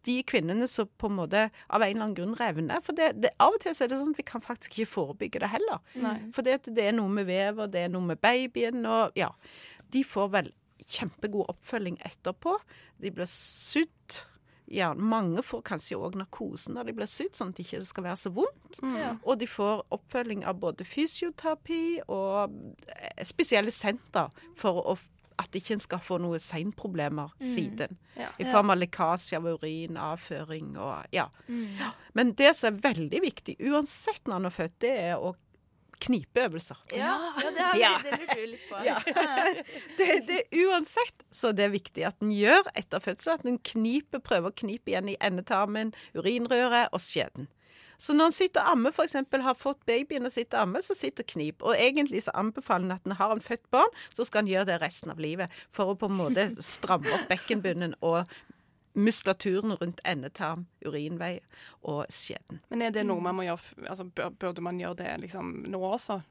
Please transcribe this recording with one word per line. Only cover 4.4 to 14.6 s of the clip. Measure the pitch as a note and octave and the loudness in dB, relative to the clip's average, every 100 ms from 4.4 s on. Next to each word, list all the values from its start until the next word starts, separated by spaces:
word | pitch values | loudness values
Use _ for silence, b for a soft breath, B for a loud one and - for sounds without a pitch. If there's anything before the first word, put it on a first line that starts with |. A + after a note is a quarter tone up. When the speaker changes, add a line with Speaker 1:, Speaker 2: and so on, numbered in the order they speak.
Speaker 1:
faktisk | - A#3+ - - | -8 -10 -8 -6
ikke | A3 | -4
forebygge | - C#3+ C#3+ A3 - | -2 -4 -4 -6 -2
det | G3+ | -2
heller. | A3+ A4 F4 b | 0 -2 -4 b
Speaker 2:
Nei. | B3+ A#3 G#3+ | -4 -2 -2
Speaker 3:
Mm. | G#3+ | -6
Speaker 1:
For | A#3 | -2
det, | B3+ C4 | 2 2
at | - | 0
det | A3+ G3+ | 2 2
er | |
noe | A3+ G3 | 2 2
med | G3+ F#3+ | 0 0
vev, | F3+ G3 G#3+ | 2 0 0
og | G#3 | -2
det | F#3 F3 | -2 -2
er | |
noe | F3+ | 0
med | F3+ D#3 | -2 4
babyen, | G#3+ B3 B3+ A#3+ A#3 A#3+ A3+ | 4 4 0 -2 -2 0 2
og | A3+ G#3 - | 2 2 2
ja, | F3 - B B B B B | -2 -4 B B B B B
de | B3+ | -2
får | C4+ - G3 | 0 0 2
vel | G3 E3 - _ _ - | 2 0 -10 _ _ -8
kjempegod | - G3+ - G#3 G#3 - | -6 -6 -6 -4 -2 -2
oppfølging | F3+ - A#3 F#3 F3 | -4 -6 -4 -4 -6
etterpå. | F3 - - F3+ E4 G4+ - B B B | -10 -8 -8 -4 -2 -2 -4 B B B
De | G3+ | -10
blir | F#3 F3+ | -6 -4
sydd. | - - - - D4 D#4+ _ _ - - _ b b | -2 -4 -6 -2 0 0 _ _ -8 -8 _ b b